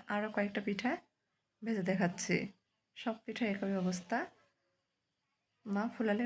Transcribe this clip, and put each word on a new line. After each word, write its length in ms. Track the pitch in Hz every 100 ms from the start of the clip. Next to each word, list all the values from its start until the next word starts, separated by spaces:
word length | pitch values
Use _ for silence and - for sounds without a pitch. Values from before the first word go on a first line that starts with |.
| - 208
আরও 120 | 214 214
কয়েকটা 260 | 202 208 202
পিঠা 240 | 202 247 349 - _ _ _ _ _
ভেজে 220 | 220 220 180
দেখাচ্ছি। 460 | 185 175 - - 175 - - _ _ _ -
সব 180 | 233 220
পিঠা 200 | - 214 220
একই 220 | 196 196 196
অবস্থা, 340 | 180 180 - 240 370 - _ _ _ _ _ _ _ _ _ _ _ _ 214
না 180 | 202 233
ফুলালে 320 | - 220 208